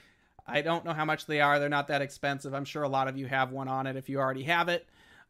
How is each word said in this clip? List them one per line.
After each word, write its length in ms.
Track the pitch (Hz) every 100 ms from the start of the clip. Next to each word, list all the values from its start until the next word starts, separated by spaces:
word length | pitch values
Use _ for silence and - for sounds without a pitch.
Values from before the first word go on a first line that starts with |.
| - _ _ - -
I 140 | 139
don't 220 | 160 170
know 100 | 170
how 120 | 156 156
much 220 | 156 -
they 120 | 151
are. 200 | 143 143
They're 100 | 143
not 200 | 143 143
that 120 | 143
expensive. 540 | 135 - 143 139 139 139
I'm 100 | 139
sure 160 | 156
a 80 | 143
lot 180 | 135 135
of 80 | 135
you 120 | 127
have 240 | 135 131
one 160 | 131 131
on 180 | 131 135
it 100 | 135
if 140 | 131
you 100 | 135
already 220 | 135 131
have 260 | 135 170 175
it. 180 | 175 - _ - - _